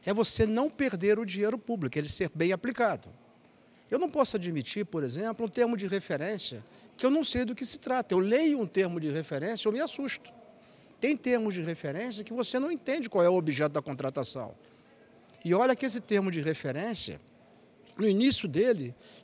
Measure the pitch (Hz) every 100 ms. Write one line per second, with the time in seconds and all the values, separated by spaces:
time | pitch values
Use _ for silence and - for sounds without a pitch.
0 | - 208 226 - 220 220 294 - 277 190
1 | 196 214 220 185 208 240 - 226 139 151
2 | 147 - 180 151 170 185 240 247 233 143
3 | - - _ _ _ _ _ _ _ -
4 | 359 294 254 220 175 160 120 208 202 170
5 | 135 127 220 226 226 240 240 233 196 196
6 | - 151 170 208 - 117 - - - -
7 | 254 294 302 247 240 247 240 - - 254
8 | - 185 190 247 320 285 196 - 185 170
9 | 156 147 160 139 170 226 214 226 269 -
10 | 277 - - - - - - - - -
11 | 254 294 254 247 220 180 165 165 151 151
12 | 247 208 214 233 233 254 285 269 - 294
13 | 233 196 175 185 160 135 151 151 143 131
14 | 139 143 127 135 110 - - - _ -
15 | - - - - 170 185 254 254 262 226
16 | - 202 190 165 147 151 143 131 208 208
17 | - 73 - _ - - - _ - -
18 | 208 196 262 233 196 143 240 214 127 123
19 | - -